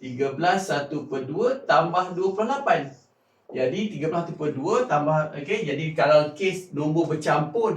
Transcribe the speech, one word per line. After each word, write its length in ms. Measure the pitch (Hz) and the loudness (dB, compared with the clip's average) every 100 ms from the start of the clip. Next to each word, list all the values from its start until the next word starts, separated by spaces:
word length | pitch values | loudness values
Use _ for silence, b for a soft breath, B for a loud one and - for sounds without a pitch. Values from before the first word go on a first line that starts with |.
Tiga 320 | 131 123 135 | -10 -2 -2
belas 320 | 151 175 196 175 | 0 2 2 0
satu 400 | 143 - 147 - | -4 -2 -6 -6
per 240 | 135 127 | -6 -4
dua 320 | 170 254 262 | 0 0 0
tambah 560 | - 151 170 175 180 180 | 2 4 4 0 -2 0
dua 160 | 190 | -2
puluh 160 | 196 233 | 0 0
lapan. 400 | 277 247 147 139 - _ _ _ _ - | 0 2 0 -2 -12 _ _ _ _ -10
Jadi, 400 | 127 135 202 214 | -2 -2 0 -4
tiga 160 | 147 160 | -2 -2
belas 160 | 175 165 | -2 -4
satu 80 | |
per 160 | 151 147 | -4 -4
dua 400 | 135 165 240 247 | -2 0 0 2
tambah, 480 | 147 147 156 156 147 | 0 2 2 0 -6
okey, 240 | 143 214 | -4 -2
jadi 320 | 147 143 160 | -2 -2 -2
kalau 400 | 156 147 151 147 | 2 6 6 4
kes 400 | - 190 - - | -2 -2 -2 -8
nombor 320 | 147 156 165 147 | -4 0 2 0
bercampur 640 | 156 165 151 156 156 147 | 0 2 2 0 0 0